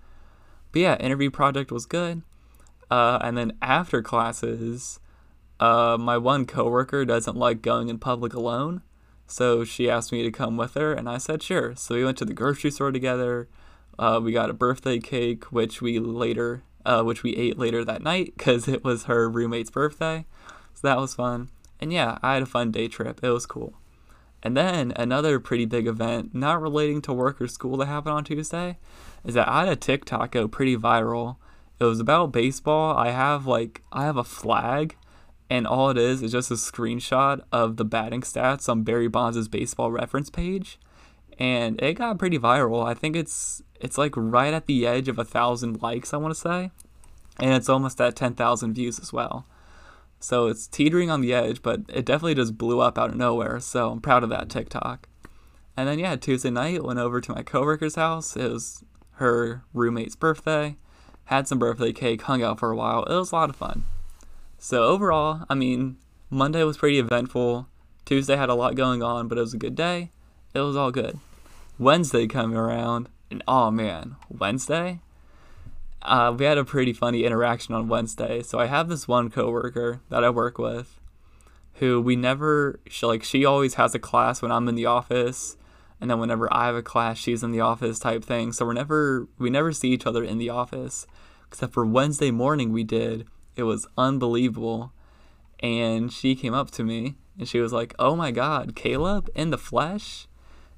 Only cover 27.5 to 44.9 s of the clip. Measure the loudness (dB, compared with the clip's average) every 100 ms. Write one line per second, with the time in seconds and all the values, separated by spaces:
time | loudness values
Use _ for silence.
27.5 | -6 -6 -2 -2 -4 -2 -4 -2 -6 -4
28.5 | -6 -6 -8 -18 -20 -20 -12 0 4 4
29.5 | 4 2 0 0 0 0 -4 0 0 0
30.5 | 0 2 2 4 4 2 -2 -4 -8 -18
31.5 | -20 -18 2 2 2 2 4 4 2 2
32.5 | 0 0 2 2 2 0 2 0 0 0
33.5 | 0 0 -10 -10 -4 -2 -2 -4 -6 0
34.5 | 0 2 -2 -2 -6 -20 -20 -20 -20 -4
35.5 | -2 0 2 4 4 2 2 0 -2 -2
36.5 | -4 -6 -4 -4 -4 0 2 2 0 -2
37.5 | 0 0 0 -2 -2 -2 -6 -6 0 0
38.5 | 0 0 0 2 2 2 0 0 -2 -4
39.5 | -4 -4 -2 -2 -2 -4 -4 -6 -6 -4
40.5 | -4 -6 -14 -20 -20 -20 _ -20 -4 -2
41.5 | 0 0 0 -2 -2 -2 0 0 2 4
42.5 | 4 4 2 0 -2 -2 -2 -4 -6 -8
43.5 | -10 -16 -10 -6 0 0 0 2 4 4
44.5 | 0 0 2 4